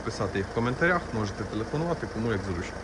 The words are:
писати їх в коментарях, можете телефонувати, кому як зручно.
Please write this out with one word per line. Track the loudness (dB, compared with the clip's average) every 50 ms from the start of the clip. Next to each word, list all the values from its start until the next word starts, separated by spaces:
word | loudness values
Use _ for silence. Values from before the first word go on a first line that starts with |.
| -6
писати | -4 -2 0 -2 0 2
їх | 0 0
в | 0 0
коментарях, | 2 2 2 2 4 4 4 4 4 2 0 -2
можете | 0 0 0 -2 -4 -4
телефонувати, | -2 -2 -2 -2 0 0 0 0 0 0 -2 -2 -4 -2
кому | 0 0 2
як | 2 0
зручно. | 0 -2 -2 -2 -2 -4 -6 -8